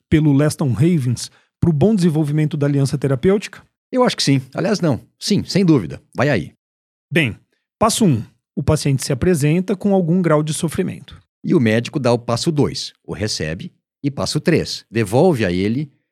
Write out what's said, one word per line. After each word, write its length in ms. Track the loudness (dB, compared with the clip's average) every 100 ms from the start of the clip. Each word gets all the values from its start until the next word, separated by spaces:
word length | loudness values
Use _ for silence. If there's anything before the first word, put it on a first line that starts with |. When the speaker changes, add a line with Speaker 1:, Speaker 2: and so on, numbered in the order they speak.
| 0
Speaker 1:
pelo 240 | 2 4
Leston 400 | 4 2 0 -2
Ravens 580 | 2 2 2 0 -4 -8 _ _ _
pro 120 | 0
bom 220 | 2 2
desenvolvimento 600 | 2 2 2 0 0 0 0
da 100 | 0
aliança 300 | 2 0 0
terapêutica? 680 | -2 0 2 0 -2 -16 _ _ _
Speaker 2:
Eu 100 | 0
acho 140 | 0 0
que 60 |
sim. 180 | 0 0 0
Aliás, 260 | -4 -2 0
não. 200 | 0 -2 -6 _
Sim, 260 | -2 -2
sem 220 | 0 0 4
dúvida. 340 | 4 2 -10 _ -2
Vai 140 | 0
aí. 220 | 0 -4 -12 _ _ _ _ -4
Speaker 1:
Bem, 240 | 0 0 -4 _ _ _ -2
passo 280 | 0 2 2
um. 160 | 2 -2 _ _
O 80 | -8
paciente 420 | -2 0 0 -2
se 80 | -2
apresenta 640 | -2 0 0 2 0 -2 -4
com 160 | 0
algum 300 | 0 0 0
grau 200 | 2 2
de 120 | 0
sofrimento. 640 | -4 -4 -4 -6 -8 -16 -20 _ _
Speaker 2:
E 100 | 0
o 60 | 2
médico 400 | 2 2 0 -2
dá 100 | 0
o 80 | 0
passo 320 | 0 -4 -2
dois, 440 | 0 0 -2 -12 -14
o 80 | -14
recebe, 580 | -6 -6 -6 -6 -8 -12 _ _ _
e 80 | -6
passo 300 | -4 -4 -4
três, 460 | 0 0 0 -8 -6
devolve 540 | -4 0 2 2 2
a 80 | 0
ele 400 | 0 -2 -2 -6 _ _